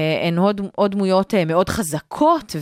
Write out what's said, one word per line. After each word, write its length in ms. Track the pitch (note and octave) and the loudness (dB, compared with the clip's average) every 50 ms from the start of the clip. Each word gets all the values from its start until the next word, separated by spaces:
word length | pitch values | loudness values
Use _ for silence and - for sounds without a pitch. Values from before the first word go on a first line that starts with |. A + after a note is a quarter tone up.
| D#3 D#3 D#3 - - E3+ | 0 0 0 0 0 0
הן 100 | E3+ E3+ | 0 2
עוד, 220 | F#3 G3+ G#3+ G3 G3 F#3+ - | 2 0 0 -2 -6 -8 -2
עוד 140 | - G3+ G3+ G3 | -2 0 0 0
דמויות, 420 | G3+ G3 F#3+ F#3 F#3 F#3+ - - | 0 0 2 2 2 0 0 0
אה, 100 | G3+ E3+ | 0 0
מאוד 240 | D#3+ E3 F3 F#3+ - | 2 2 0 0 0
חזקות 880 | - - G#3 D#3 D3 D3+ - _ - - D4+ D#4 E4+ D#4+ A#3+ - - D#3+ | -2 -4 -4 -4 -6 -8 -8 _ -2 0 2 4 4 2 0 -6 -10 -8